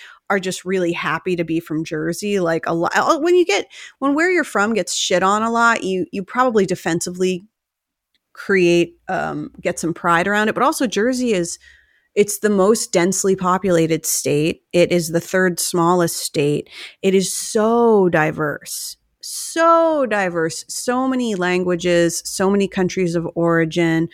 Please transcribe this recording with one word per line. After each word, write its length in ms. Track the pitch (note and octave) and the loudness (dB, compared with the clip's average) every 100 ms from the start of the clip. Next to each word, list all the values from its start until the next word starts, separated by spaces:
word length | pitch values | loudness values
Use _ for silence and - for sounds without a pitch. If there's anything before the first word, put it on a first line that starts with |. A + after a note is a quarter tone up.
| - - - | -20 -20 -4
are 80 | G3 | -2
just 280 | F#3 F3+ F3+ | -2 -6 -4
really 260 | F#3+ F3 | -2 -2
happy 460 | E3+ D#3+ D#3+ F#3 F3 | -2 -4 -4 -2 -4
to 80 | D#3+ | -2
be 160 | E3 | -4
from 240 | - D#3+ D#3+ | -4 -6 -4
Jersey. 560 | D#3 D#3+ E3+ G#3 G3+ | -6 -4 -4 -2 0
Like, 240 | E3 E3 - | 0 -2 -2
a 80 | |
lo-, 460 | E3+ E3+ G3+ - D#4 | -2 0 0 0 2
when 160 | E4+ F4+ | 4 4
you 80 | E4+ | 4
get, 220 | G4 - - - - | 0 -4 -16 -20 -4
when 140 | C#4 | -2
where 160 | C#4+ F4+ | 2 2
you're 140 | F4+ | 0
from 300 | C#4 G#3 G#3 | 0 0 0
gets 200 | G#3+ F3+ | 0 -2
shit 300 | - - F3+ | -4 0 2
on 200 | F#3+ G#3 | 2 2
a 60 | A3+ | 0
lot, 360 | A#3 A#3 A3+ F#3 | 2 2 2 -2
you, 220 | F#3 - | -4 -4
you 120 | G3 | -6
probably 420 | F3+ B3 B3+ A3 F#3 | -6 0 2 2 0
defensively 800 | F3+ F3 E3+ F3+ F3+ F#3 F3+ G3+ _ _ _ _ _ _ _ _ | -2 -2 -4 -4 -2 -2 -2 -8 _ _ _ _ _ _ _ _
create, 640 | - - F#3+ F3 E3+ E3+ _ - | -16 0 2 4 4 2 _ -6
um, 440 | F3 D#3 D3+ D3+ - | -4 -4 -6 -10 -6
get 180 | F3 E3+ | -6 -4
some 140 | D#3+ | -6
pride 340 | E3 F3 E3+ F#3 | -4 0 0 2
around 220 | G#3 G#3+ | 0 0
it. 60 | F#3 | 0
But 80 | |
also 240 | C4 D#4+ B3 | 0 0 -2
Jersey 440 | G3+ A#3+ B3+ B3 | 0 -2 -2 0
is, 260 | F#3 E3+ - - - _ _ _ - | 0 -2 -8 -18 -20 _ _ _ 0
it's 240 | G3+ - | 0 0
the 100 | G#3 | 0
most 420 | G3 F#3+ A3+ - | 4 4 4 2
densely 440 | F3+ F3+ F#3 G3 F#3 | 0 2 0 0 0
populated 680 | F3+ F#3+ G3 E3+ D#3+ D#3+ | 0 0 2 2 2 0
state. 600 | - - C3+ D3 D#3+ - _ | -2 -4 0 0 0 -4 _
It 180 | F3 F3 | 2 4
is 180 | F3 E3 | 2 0
the 120 | E3+ | -4
third 380 | - F#3 F#3 E3+ | -2 0 0 0
smallest 580 | - F3 E3+ F3+ E3+ - | -2 0 2 2 0 -2
state. 500 | - D#3+ C#3+ D3 - - - - | -6 -2 0 -2 -6 -16 -20 -4
It 100 | F#3+ | 0
is 180 | F#3+ F3+ | 2 0
so 800 | - - A3 G#3+ A#3 A#3 G#3 F#3 | -6 -4 0 2 2 4 4 4
diverse, 880 | E3+ D#3 D#3 D3 - - - - - _ _ | 2 0 -2 -6 -6 -12 -12 -12 -16 _ _
so 840 | - - - E4 E4 E4 E4 D4+ B3 | -14 -12 -8 0 4 4 4 0 0
diverse, 580 | G#3 F#3 E3+ D#3+ - - | 0 0 0 -2 -4 -12
so 400 | - - B3 C4 | -8 -2 -2 0
many 280 | B3+ A#3+ F#3 | 0 -2 0
languages, 880 | F3+ F3+ F3+ F3 F3 F3 E3+ - - | 0 0 0 0 2 2 2 0 -8
so 240 | - F#3+ | -2 2
many 180 | G3+ F#3+ | 2 0
countries 480 | G3 F3+ F#3 F3 E3+ | 0 -2 0 -2 -2
of 140 | E3 E3+ | -4 -2
origin, 760 | E3+ E3 D#3+ F3 E3 E3 E3 | 2 2 0 0 2 2 -2